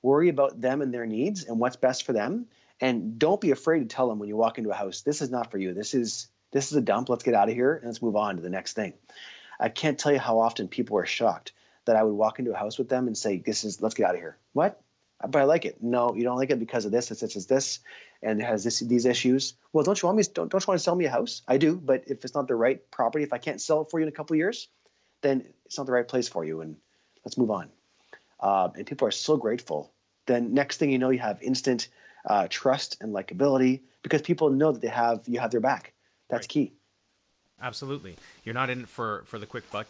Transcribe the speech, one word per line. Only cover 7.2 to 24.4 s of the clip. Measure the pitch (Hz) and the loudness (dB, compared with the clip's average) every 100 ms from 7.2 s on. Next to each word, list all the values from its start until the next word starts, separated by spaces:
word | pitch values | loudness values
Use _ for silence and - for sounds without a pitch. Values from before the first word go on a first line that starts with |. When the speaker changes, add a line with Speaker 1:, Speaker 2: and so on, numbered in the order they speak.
Speaker 1:
get | 127 110 | 2 4
out | 104 | 4
of | 120 | 2
here | 131 160 | 2 0
and | 120 | -6
let's | 113 | -4
move | 117 104 | -2 0
on | 104 90 | 0 -4
to | |
the | 90 | -6
next | 92 - | -6 -6
thing." | - 95 - _ - - - - - | -6 -6 -8 _ -20 -20 -20 -20 -4
I | 117 | -4
can't | - 156 135 | -2 -2 0
tell | 147 | 2
you | 139 | 2
how | 123 113 | 4 4
often | 113 - 92 | 4 0 -4
people | - 117 104 | -4 0 0
are | 85 | 0
shocked | - 113 82 - - _ _ - | 0 0 0 -10 -20 _ _ 2
that | 110 | 4
I | |
would | 110 | 4
walk | 104 110 - | 4 0 0
into | 120 | -4
a | 92 | -4
house | 104 - | -4 -4
with | 120 | -2
them | 127 123 | 0 0
and | 110 | -2
say, | 107 92 | -2 -2
"This | 110 104 | -2 -4
is, | 107 92 | -4 -4
let's | 110 - | -4 2
get | 92 | 0
out | 90 | 0
of | |
here." | 82 - _ | -6 -16 _
"What? | 139 196 - _ _ _ _ 120 | 0 0 -2 _ _ _ _ -2
But | 143 | 2
I | 139 | 4
like | 165 | 4
it." | - - | 0 -6
"No, | 117 123 120 104 | -2 2 2 0
you | |
don't | 120 127 | -2 0
like | 135 | 0
it | 127 | 0
because | 113 123 | -2 -4
of | 104 | 0
this, | 117 - | -2 -2
this, | 110 | -6
this, | 113 104 92 | -8 -8 0
this, | 135 - - - - - _ | 0 2 -6 -12 -20 -20 _
and | 110 107 | -2 -2
it | |
has | 117 107 113 | 0 0 0
this, | - | -2
these | 120 120 123 | 2 2 4
issues." | 120 127 131 - - _ | 2 2 2 0 -10 _
"Well, | 156 160 | 0 2
don't | - | 2
you | 175 | 2
want | 214 | 2
me, | 196 | 0
don't, | 170 170 | -2 -2
don't | 190 | 0
you | 202 | 0
want | 180 | 0
to | |
sell | 180 180 | 0 0
me | 151 | 0
a | |
house?" | 123 240 - - | 0 -2 -8 0
"I | 139 | 4
do, | 151 175 | 4 2
but | 139 131 - | 0 0 0
if | 135 123 | -8 -4
it's | 147 | -4
not | 131 | -2
the | 117 | 2
right | 120 131 _ | 2 0 _
property, | - 117 156 | -2 -2 0
if | 143 | -4
I | 120 | -4
can't | 156 - | -6 -6
sell | - 156 | 0 0
it | 156 | 0
for | 165 | -2
you | |
in | 156 | -2
a | 151 | -4
couple | 151 | -2
of | |
years, | 156 | 0